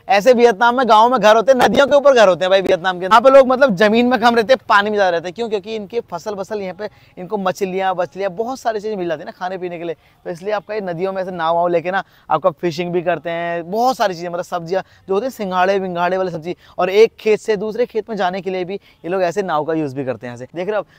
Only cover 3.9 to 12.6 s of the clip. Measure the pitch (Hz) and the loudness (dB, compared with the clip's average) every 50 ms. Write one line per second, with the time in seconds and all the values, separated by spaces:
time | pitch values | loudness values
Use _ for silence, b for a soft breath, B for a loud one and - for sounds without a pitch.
3.9 | 214 233 240 247 254 220 220 240 233 226 220 190 262 - - - 220 202 202 214 | 4 4 2 2 2 2 2 2 2 2 2 2 0 0 2 2 2 2 2 2
4.9 | 214 208 196 185 170 170 156 180 165 220 233 226 214 202 175 220 226 220 202 170 | 0 0 0 2 0 -2 -4 -6 -8 -8 -6 -6 -6 -6 -6 -8 -10 -10 -10 -8
5.9 | 226 233 - _ - - - 220 208 190 196 - 220 208 196 185 180 180 214 202 | -8 -8 -8 _ -12 -10 -10 -10 -8 -8 -8 -8 -8 -8 -8 -10 -10 -10 -12 -12
6.9 | b b b b b - 180 170 220 208 190 185 - - 208 190 180 190 190 190 | b b b b b -18 -10 -8 -8 -4 -4 -4 -4 -4 -6 -4 -4 -4 -2 -2
7.9 | 185 170 180 - - 185 196 196 175 214 226 240 262 247 - 240 220 214 196 214 | -2 -2 -4 -6 -6 -8 -8 -6 -6 -6 -8 -8 -8 -6 -6 -6 -6 -4 -6 -6
8.9 | 214 190 180 170 160 143 175 226 - _ 185 185 190 180 180 180 175 165 170 170 | -6 -6 -6 -6 -6 -8 -8 -14 -14 _ -10 -10 -8 -8 -10 -10 -10 -10 -10 -10
9.9 | 156 b b b b b _ 180 180 156 180 208 214 202 202 - 214 214 196 180 | -10 b b b b b _ -12 -12 -10 -8 -6 -6 -6 -6 -8 -10 -8 -8 -8
10.9 | 170 160 185 190 190 190 185 190 185 170 160 165 170 170 175 180 175 170 151 180 | -6 -6 -6 -6 -4 -6 -8 -8 -6 -4 -2 -2 0 0 0 0 0 -2 -2 -2
11.9 | 190 196 b b b b b b - 156 - 185 156 - | -4 -4 b b b b b b -2 0 0 -2 -2 -2